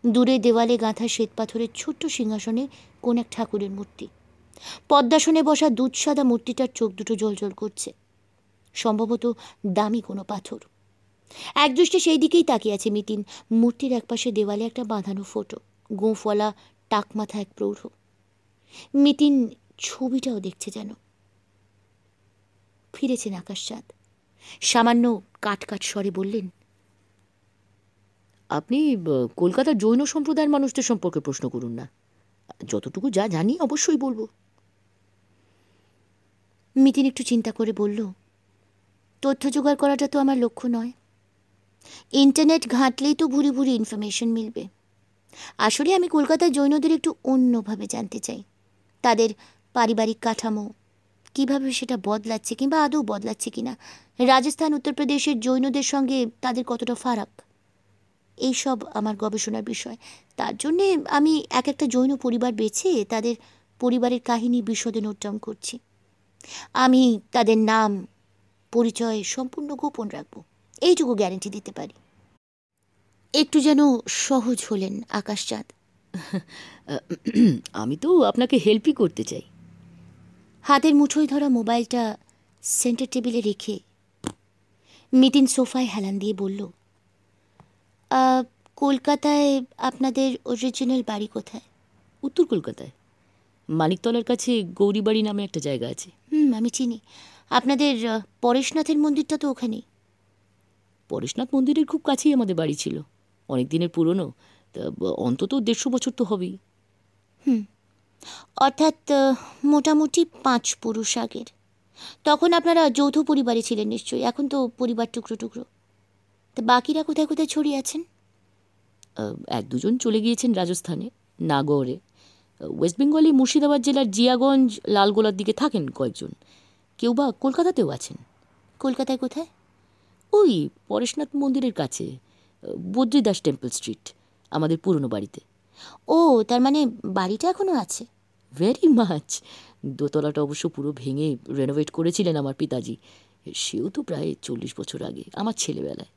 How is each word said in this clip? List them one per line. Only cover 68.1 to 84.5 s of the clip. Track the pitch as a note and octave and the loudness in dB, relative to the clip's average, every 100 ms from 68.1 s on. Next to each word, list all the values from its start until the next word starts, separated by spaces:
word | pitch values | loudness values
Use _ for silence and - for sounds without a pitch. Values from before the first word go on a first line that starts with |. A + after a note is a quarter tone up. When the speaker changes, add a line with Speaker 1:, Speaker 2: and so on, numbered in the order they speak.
| _ _ _ _ _ _ | _ _ _ _ _ _
Speaker 1:
পরিচয় | A#3 A#3 A3 A#3 G#3+ | 2 2 0 -4 -2
সম্পূর্ণ | F#3 - B3+ - D4 C4+ | -4 -6 -8 -8 -10 -6
গোপন | D4 - G#3+ | -6 -6 -10
রাখব, | D3 D3 - - _ _ - | -12 -16 -20 -20 _ _ 0
এইটুকু | E4 E4+ C4+ G#3+ | 2 4 2 0
গ্যারান্টি | F#3+ F#3 G#3 | 0 -2 -10
দিতে | G#3 - | -12 -14
পারি।" | - - - _ _ _ _ _ _ _ _ _ _ _ _ _ | -14 -14 -16 _ _ _ _ _ _ _ _ _ _ _ _ _
একটু | - D#4 D#4 | 0 2 4
যেন | C#4+ D4 D4 A#3+ - | 6 6 6 4 -2
সহজ | - - C4+ A#3 A#3+ - | -6 0 0 0 -4 -2
হলেন | G#3 F#3+ G3+ A#3 | -4 -4 -6 -6
আকাশচাঁদ। | G#3 G3+ G#3 - G#2+ - _ _ _ _ | -6 -4 -8 -6 -8 -10 _ _ _ _
Speaker 2:
<laughs> | F3+ - F#3+ - - - - - C#3+ _ E3+ - A#3 A#3 C3 - | -16 -8 -8 -8 -20 -20 -20 -10 -10 _ -8 -2 4 4 4 -6
"আমি | F2+ A2 D3+ | -8 -6 -4
তো | D4+ F4+ | 2 4
আপনাকে | G#3+ A#3 B3 B3+ | 4 2 2 2
হেল্পই | G#3 A3+ D#4 | 4 2 0
করতে | D4 F#3 - | 0 0 0
চাই।" | - - - - - - - - - - - - _ _ - | -8 -10 -14 -20 -20 -20 -20 -20 -20 -20 -20 -20 _ _ 2
Speaker 1:
হাতের | C#4 D#4+ C#4+ | 4 6 6
মুঠোয় | C#4+ D4 D4+ | 4 2 0
ধরা | C#4 C#4+ | 0 2
মোবাইলটা | A#3+ A3 A#3 A#3 B3 A3+ G#3+ _ _ _ _ | 2 2 -2 0 -2 -2 -6 _ _ _ _
সেন্টার | - - B3 A#3 C4 | -4 0 0 -2 -2
টেবিলে | B3+ A#3+ A#3 | -2 -2 -2
রেখে | G#3 G3+ - G3+ _ _ _ _ - - _ | -2 -4 -8 -10 _ _ _ _ -12 -12 _